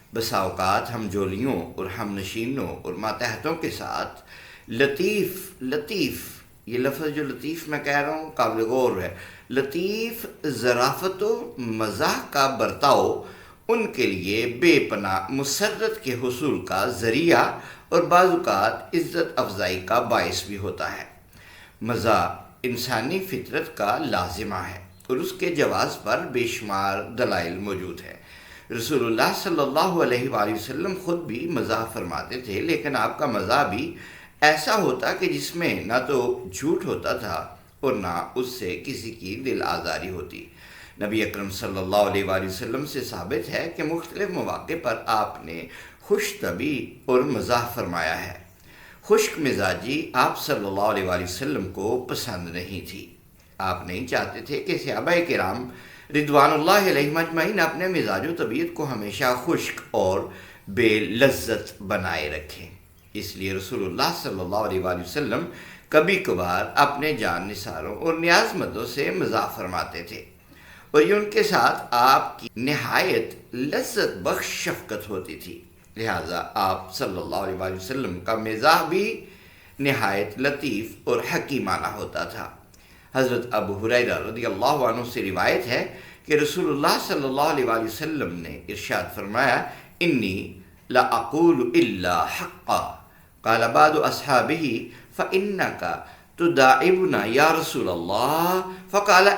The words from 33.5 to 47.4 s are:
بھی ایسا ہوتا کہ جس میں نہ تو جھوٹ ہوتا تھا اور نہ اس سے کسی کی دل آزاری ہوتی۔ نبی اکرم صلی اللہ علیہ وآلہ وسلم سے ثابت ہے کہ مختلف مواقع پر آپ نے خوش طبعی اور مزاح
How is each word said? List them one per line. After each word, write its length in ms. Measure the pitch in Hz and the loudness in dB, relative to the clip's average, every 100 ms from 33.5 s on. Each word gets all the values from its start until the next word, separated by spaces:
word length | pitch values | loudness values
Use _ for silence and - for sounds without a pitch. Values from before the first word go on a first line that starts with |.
| 135 | 2
بھی 320 | - 107 156 - - - - - | 2 -2 -6 -8 -16 -20 -16 4
ایسا 340 | 151 156 262 214 | 4 6 2 2
ہوتا 380 | 151 127 123 | 2 2 0
کہ 120 | 185 175 | 0 0
جس 300 | 143 - 170 | 0 -4 -2
میں 180 | 156 95 90 | -2 -2 0
نہ 80 | 127 143 | 0 2
تو 420 | 131 120 123 92 | 2 2 -2 -6
جھوٹ 320 | - 151 - 160 | -4 0 0 0
ہوتا 320 | 98 - 123 | -2 -2 -4
تھا 380 | 104 80 - - - - | -4 -6 -6 -14 -20 -4
اور 140 | 139 | -2
نہ 340 | 107 90 85 - 123 | 0 -2 -4 -4 -4
اس 120 | 123 | -4
سے 360 | - 92 87 - | -4 -6 -6 -8
کسی 260 | 117 113 | -10 -10
کی 240 | - 92 113 | -10 -10 -6
دل 260 | 131 104 | -4 -2
آزاری 480 | - 85 82 78 - | -2 -2 -4 -4 -6
ہوتی۔ 360 | - 73 - - - - - - - | -8 -10 -14 -18 -20 -20 -20 -18 -6
نبی 220 | 104 107 | -2 0
اکرم 260 | 101 101 98 | 0 -4 -6
صلی 280 | - 113 95 | -6 -6 -4
اللہ 180 | 92 104 | 2 4
علیہ 280 | 98 98 | 4 2
وآلہ 240 | 95 95 95 | 2 0 -2
وسلم 380 | 92 113 131 147 | -6 -4 -4 -4
سے 160 | 135 | -6
ثابت 480 | - 104 87 113 - | -6 -8 -4 -4 -2
ہے 220 | 113 165 170 | -4 -4 -4
کہ 60 | |
مختلف 460 | 156 165 - 185 196 | -2 -2 -6 -4 -4
مواقع 440 | 175 98 82 - 160 | -2 -2 -4 -4 -4
پر 200 | 120 113 123 | -2 -2 0
آپ 400 | 107 - - 80 | 0 0 -6 -10
نے 160 | 82 - - - - | -10 -12 -16 -20 -10
خوش 320 | - 202 - - | 0 0 0 -4
طبعی 440 | 95 95 147 127 - - - | -4 -2 -2 -2 -6 -6 2
اور 160 | 127 | 4
مزاح 460 | 147 113 | 4 0